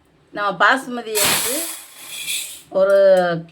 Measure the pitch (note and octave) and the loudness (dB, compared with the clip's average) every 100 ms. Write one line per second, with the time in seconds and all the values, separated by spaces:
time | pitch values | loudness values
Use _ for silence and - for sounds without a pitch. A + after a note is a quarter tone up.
0 | _ _ _ - G3+ F3+ G#3 C4 B3+ B3 | _ _ _ -6 -4 0 2 2 -2 -10
1 | A3 G#3+ G3+ G3 - C#4 E4+ - - - | -4 0 0 0 -4 -6 -6 -12 -18 -20
2 | - - - - - - - F#3+ F#3+ G3 | -18 -14 -10 -10 -10 -16 -6 0 4 6
3 | G3 F#3+ F3 E3+ E3 | 6 6 4 -2 -4